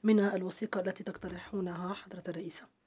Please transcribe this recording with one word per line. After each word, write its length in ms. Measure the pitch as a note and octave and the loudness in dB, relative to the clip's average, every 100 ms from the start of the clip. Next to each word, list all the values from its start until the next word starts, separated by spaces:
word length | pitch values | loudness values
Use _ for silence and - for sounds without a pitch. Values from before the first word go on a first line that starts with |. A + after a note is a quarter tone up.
من 160 | G#3+ G#3+ | 8 8
الوثيقة 640 | G3+ G3 F#3 - A3 G3 | 6 2 -2 -4 -4 0
التي 220 | F#3 F#3 | -2 -2
تقترحونها 880 | G3+ - - F3+ - G3+ F3+ F3 F3+ | -8 -8 -8 -10 -6 -4 -4 -4 -4
حضرة 300 | G3+ - F3+ F3+ | -6 -10 -10 -6
الرئيسة. 500 | E3 E3+ - - _ | -6 -6 -10 -14 _